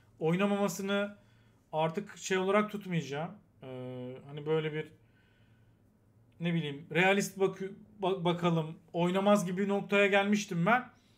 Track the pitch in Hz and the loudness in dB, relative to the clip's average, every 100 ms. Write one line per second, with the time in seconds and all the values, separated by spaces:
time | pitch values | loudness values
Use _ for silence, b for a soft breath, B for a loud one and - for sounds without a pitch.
0 | b - 160 180 202 202 202 170 196 202 | b -4 -2 2 2 2 0 -2 -2 -2
1 | 202 - b b b b _ 156 160 185 | -2 -8 b b b b _ -2 -2 -2
2 | 202 - - 190 190 208 208 208 185 170 | -8 -12 -2 0 4 4 2 -4 -2 -2
3 | 131 143 175 - _ _ 131 127 127 127 | -2 -6 -6 -10 _ _ -14 -10 -10 -10
4 | 127 131 143 147 147 160 156 151 147 - | -12 -14 -14 -10 -2 0 0 -6 -8 -14
5 | b b b b b b b b _ _ | b b b b b b b b _ _
6 | _ _ _ - 170 170 147 139 - 156 | _ _ _ -8 -2 -2 -2 -8 -4 2
7 | 190 202 202 190 190 - 190 - - - | 4 2 0 0 -2 -2 -10 -12 -20 -6
8 | 175 185 170 170 175 165 156 160 - 170 | -2 0 0 2 2 2 -2 -8 -10 -2
9 | 175 190 202 208 175 185 196 202 - 202 | 0 2 4 4 2 -2 0 0 2 4
10 | 202 196 202 208 - 170 180 247 - b | 6 4 4 0 0 0 2 2 0 b
11 | b | b